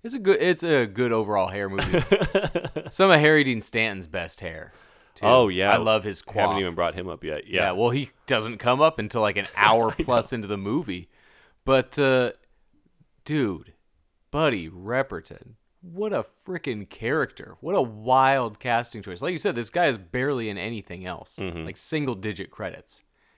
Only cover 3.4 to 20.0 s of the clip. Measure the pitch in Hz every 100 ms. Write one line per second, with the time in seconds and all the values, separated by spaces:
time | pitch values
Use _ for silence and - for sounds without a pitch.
3.4 | 135 117 - 113 110 95 82 92 85 -
4.4 | 87 80 78 - _ _ _ - 110 127
5.4 | 110 90 98 101 110 110 101 92 - -
6.4 | 95 85 92 85 85 85 92 82 78 76
7.4 | - 92 90 92 120 131 135 _ - 120
8.4 | 110 110 120 127 156 160 107 117 107 101
9.4 | 98 - 104 113 113 - - 120 - 120
10.4 | 101 101 98 135 139 90 87 _ _ _
11.4 | _ _ - 135 127 - 135 131 123 -
12.4 | _ _ _ _ _ _ _ _ - 151
13.4 | 113 85 - _ _ _ _ _ _ 143
14.4 | 156 107 80 90 98 123 135 90 - -
15.4 | - 110 _ _ 180 170 214 170 107 _
16.4 | - 180 - 107 98 - 120 151 127 -
17.4 | - - 143 190 123 107 110 127 135 135
18.4 | 117 104 131 117 120 110 98 90 147 170
19.4 | - 120 117 175 165 113